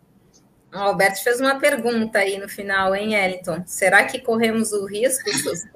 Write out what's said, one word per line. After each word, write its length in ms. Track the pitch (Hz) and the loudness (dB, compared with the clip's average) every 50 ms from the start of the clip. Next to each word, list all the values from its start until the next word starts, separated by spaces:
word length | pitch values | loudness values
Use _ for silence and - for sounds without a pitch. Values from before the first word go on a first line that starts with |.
| _ _ _ _ _ _ _ _ _ _ _ _ _ _ 165 | _ _ _ _ _ _ _ _ _ _ _ _ _ _ -6
O 20 | |
Alberto 460 | 190 202 202 185 175 190 196 190 - | -2 0 0 2 2 0 0 -2 -2
fez 180 | - 240 240 240 | 0 0 0 2
uma 140 | 269 269 269 | 2 0 0
pergunta 640 | 269 302 294 285 233 226 240 240 226 220 220 - 208 | 2 2 2 2 2 -2 -2 0 0 -2 0 0 0
aí 180 | 196 196 202 | 0 0 -2
no 120 | 196 196 202 | -6 -8 -12
final, 460 | - - 202 196 196 196 190 190 190 | -12 -10 -6 -2 0 0 2 2 0
hein, 200 | 196 208 220 214 | 0 -2 0 0
Eliton? 480 | 208 190 185 185 180 180 180 160 175 180 | 0 0 0 -2 -4 -6 -6 -6 -6 -6
Será 400 | - - - 196 185 190 208 - | -8 -4 0 2 6 6 6 6
que 140 | - - 262 | 4 -2 -6
corremos 540 | - - 226 226 233 226 220 226 214 214 | -2 0 2 2 2 2 2 2 0 0
o 120 | 208 202 196 | -2 -4 -4
risco, 460 | 190 202 208 240 269 - - - - | -4 -4 0 0 0 0 -2 -4 -4
as 340 | - - - - 175 170 - - - | -4 -2 -2 -4 -4 -6 -8 -10 -8